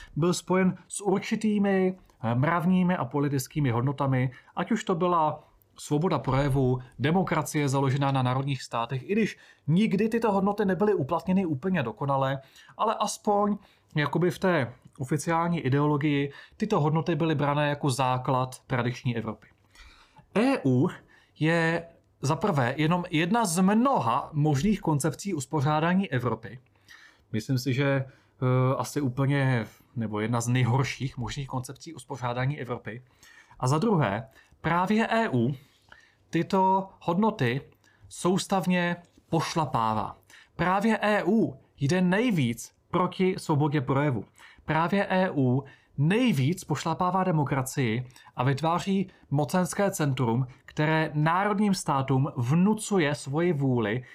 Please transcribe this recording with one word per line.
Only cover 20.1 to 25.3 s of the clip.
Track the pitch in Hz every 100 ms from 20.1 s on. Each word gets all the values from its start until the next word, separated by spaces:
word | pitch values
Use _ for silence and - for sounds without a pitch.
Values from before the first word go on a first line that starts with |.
| - - 196
E | 254 269 135
U | 123 180 - - _ _ -
je | 156 170 165 170 - - _ _ 135
za | 160
prvé, | 208 143 120 -
jenom | 156 175 175
jedna | 156 170 233 202
z | 165
mnoha | 185 214 277 226 117 131 -
možných | 147 151 139 202 196
koncepcí | 165 147 160 - 202